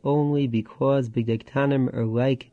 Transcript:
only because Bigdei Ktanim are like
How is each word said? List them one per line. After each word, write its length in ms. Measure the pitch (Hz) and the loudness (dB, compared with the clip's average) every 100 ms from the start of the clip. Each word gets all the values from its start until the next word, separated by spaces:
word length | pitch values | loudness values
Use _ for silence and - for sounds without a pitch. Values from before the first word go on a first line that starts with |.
only 440 | 143 147 147 147 139 | 0 0 2 0 0
because 640 | 117 110 - 135 139 120 | -2 -4 -2 0 2 0
Bigdei 340 | 110 113 113 | -2 -2 -2
Ktanim 500 | - 139 139 139 127 | -2 -2 2 2 0
are 120 | 120 113 | -2 -2
like 440 | 117 131 131 - | 0 0 -2 -4